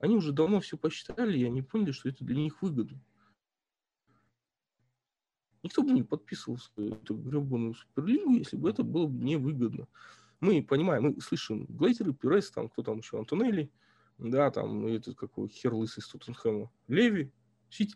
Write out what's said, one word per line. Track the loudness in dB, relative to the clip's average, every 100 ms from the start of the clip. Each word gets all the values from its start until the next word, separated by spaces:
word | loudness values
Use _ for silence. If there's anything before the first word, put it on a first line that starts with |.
Они | 2 2
уже | 2
давно | 2 4 4
всё | 0 -4
посчитали, | -4 -4 -12 -2 0 2
и | 2
они | 0
поняли, | -2 0 0
что | -2 -6
это | -6
для | -4 0
них | -2 -2
выгодно. | -4 -2 -4 -6 _ _ _ _ _ _ _ _ _ _ _ _ _ _ _ _ _ _ _ _ _ _ _ _ _ _
Никто | -4 0
бы | 4
не | 4
подписывался | 2 -4 -6 -12 -8 -8 -8 -6
на | -6
эту | -6 -6 -6
грёбаную | -2 -2 -2 -2 -2
Суперлигу, | -6 -8 -4 2 2 4 4
если | 2 -2
бы | -2
это | 0
было | -2 0 0
бы | 0
невыгодно. | 0 0 0 0 -2 -2 -12 -18 -20 -20 _ 0
Мы | 4 4
понимаем, | 4 2 4 4
мы | 2 0
слышим | -4 -6 -4 -6 -6
Глейзеры, | 2 2 4 0
Перес, | 0 2 2 0
там, | -6 -6
кто | -6
там | -4 -6
ещё, | -6 -8
Антонелли, | -4 0 2 0 -2 _ _ _ _ -10
да, | -2 2 2
там, | 2 -4 -2 -2
этот, | -4 -6 -12
какой | -10 -8 -8
хер | -2 -2
лысый | 0 -4 -6
из | -14
Тоттенхэма, | -16 -16 -4 -2 -2 -6 _ -2
Леви. | 2 4 2 -4 _ _ _ _
Все | -4
эти | -4